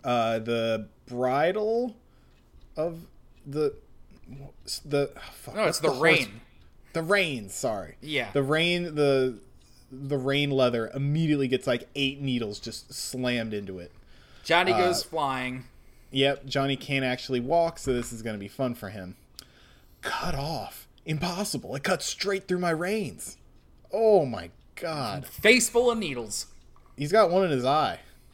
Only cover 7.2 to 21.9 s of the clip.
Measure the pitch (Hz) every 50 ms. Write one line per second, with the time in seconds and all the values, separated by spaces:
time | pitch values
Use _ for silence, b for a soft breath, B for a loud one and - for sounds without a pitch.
7.2 | 190 165 139 120 104 95 - - - 123 110 101 92 - - - - 151 151 135
8.2 | 117 104 95 143 139 131 151 156 170 175 175 175 175 170 151 147 147 143 139 135
9.2 | 131 127 117 107 - - - - - - - - - - 131 131 143 135 143 135
10.2 | 127 135 139 143 147 143 139 135 131 123 120 117 113 - - 135 139 143 147 160
11.2 | 165 156 151 143 139 127 127 127 - 139 120 123 - - - 143 139 135 139 139
12.2 | 143 135 127 120 117 104 104 - - 117 110 - - - - - - - - 123
13.2 | 127 123 120 120 113 113 107 104 101 95 92 90 87 87 - - b b b b
14.2 | b b b b b - 165 175 180 190 185 185 180 180 175 - - - - 160
15.2 | 147 135 131 127 127 127 127 127 123 - - - - - - - - - - 135
16.2 | 135 139 139 - - 135 - 139 139 139 139 131 - - 143 135 135 127 127 127
17.2 | - - 131 123 120 131 160 170 170 165 165 - - 139 127 120 120 - 120 113
18.2 | 110 113 107 104 98 98 - - 135 127 120 - - 98 101 104 92 90 98 _
19.2 | - _ - B B B B B B B B B B B B _ - - - -
20.2 | - - - 135 139 156 165 123 98 - - - - _ _ - _ 165 156 147
21.2 | 151 175 175 180 208 - - 135 - - 127 139 - -